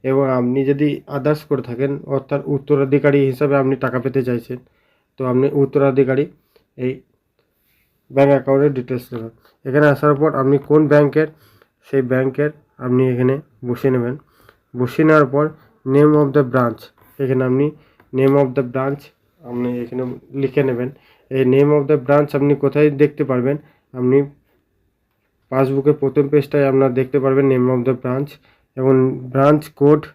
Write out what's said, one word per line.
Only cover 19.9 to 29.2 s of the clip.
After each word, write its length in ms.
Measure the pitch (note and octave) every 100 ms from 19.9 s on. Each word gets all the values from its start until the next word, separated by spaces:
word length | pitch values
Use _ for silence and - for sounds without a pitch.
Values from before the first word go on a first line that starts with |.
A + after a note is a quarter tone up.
| B2+ B2+ - _ C3+
লিখে 200 | C3+ D3 C3+
নেবেন। 200 | A#2+ B2 - _ _ _
এই 140 | C3 B2+
name 160 | C3+ C#3+ D3
of 60 | C#3
the 60 | D3+ B2+
branch 240 | D3 D3 C#3+
আপনি 140 | C#3+ C#3
কোথায় 240 | C#3 D3 D3+ C#3
দেখতে 200 | D3+ D3 C3
পারবেন, 260 | B2+ B2+ D3 _ _ _ B2+
আপনি 200 | B2+ C3+ C#3+ _ _ _ _ _ _ _ _ _ _ _ _
পাসবুকের 460 | C3 C3 C#3 C#3 D3
প্রথম 220 | C3+ C3+ C#3
পেজটায় 340 | D3 C#3+ D3 C#3
আপনার 180 | C3+ C3+ B2
দেখতে 200 | B2+ C#3+
পারবেন 200 | C3+ C3+ C#3
name 160 | C3 B2
of 60 | B2+ A#2+
the 60 | B2+
branch 280 | B2+ B2+ D3 - _ _ _ -
এবং 140 | C3 C3 C3 C3